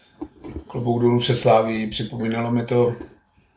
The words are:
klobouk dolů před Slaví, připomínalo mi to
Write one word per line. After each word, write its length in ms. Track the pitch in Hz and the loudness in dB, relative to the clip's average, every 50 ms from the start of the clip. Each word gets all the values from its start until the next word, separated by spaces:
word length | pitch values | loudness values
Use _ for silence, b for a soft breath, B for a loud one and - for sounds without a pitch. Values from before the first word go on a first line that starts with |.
| b b b b b - _ - - - - - - - | b b b b b -16 _ -20 -18 -16 -14 -14 -14 -10
klobouk 340 | - 131 120 120 120 120 120 | -8 -6 -2 -2 0 2 4
dolů 180 | 120 120 120 | 4 4 2
před 160 | - - 123 | 2 0 0
Slaví, 500 | - - 127 110 110 113 113 113 110 110 107 | 2 4 4 4 4 4 2 -2 -4 -4 -4
připomínalo 600 | 104 - 107 104 117 113 110 110 113 117 117 117 | -4 -6 -6 -6 -6 -6 -4 -4 -2 -2 -2 0
mi 120 | 120 120 117 | 0 -2 0
to 300 | - 127 123 120 120 117 - - - - _ _ _ _ _ _ _ _ | 0 2 2 2 2 0 -4 -12 -18 -20 _ _ _ _ _ _ _ _